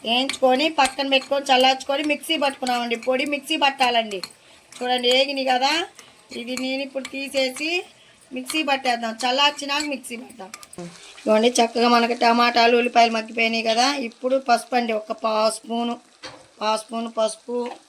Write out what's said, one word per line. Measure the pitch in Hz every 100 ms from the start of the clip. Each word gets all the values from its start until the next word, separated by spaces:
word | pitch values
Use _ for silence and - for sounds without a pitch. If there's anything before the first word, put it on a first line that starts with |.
| 220
వేయించుకొని | 240 269 - 262 254 320 320
పక్కన | 262 - 277
పెట్టుకొని | 269 262 277 277
చల్లార్చుకొని | 254 262 262 - 277 302
మిక్సీ | 285 - 320
పట్టుకున్నామండి. | 285 269 254 240 240 233 247
పొడి | 262 294
మిక్సీ | 285 - 311
పట్టాలండి. | 285 269 254 233 220 196 - - - - _ -
చూడండి, | 247 247 240
వేగినాయి | 254 277 277 262
కదా. | 254 269 320 392 - - - _ 247
ఇది | 240 254
నేను | 262 262 269
ఇప్పుడు | 269 254
తీసేసి | 269 277 269 262 254 302 359 - _ - _ - 254
మిక్సీ | 254 311 294
పట్టేద్దాం, | 269 262 233 226 226
చల్లార్చినాక | 254 262 285 285 277 285 302
మిక్సీ | 277 - 233
పడదాం. | 254 - 190 - - - 175 - - -
చూడండి, | - 214 240 247
చక్కగా | 226 240 240 240
మనకి | 233 240 240
టమాటాలు, | 240 240 240 233 240
ఉల్లిపాయలు | 240 233 233 226
మగ్గిపోయినాయి | 220 226 226 226 226
కదా. | 220 262 285 233
ఇప్పుడు | - 254 269 262
పసుపు | 233 - 247
అండి, | 233 214
ఒక | 214 220
పావు | 226 214 220 214
స్పూను, | - 233 233 240 _ _ - - - -
పావు | 214 220
స్పూను | - 226 233 233
పసుపు. | 220 220 - 240 247 -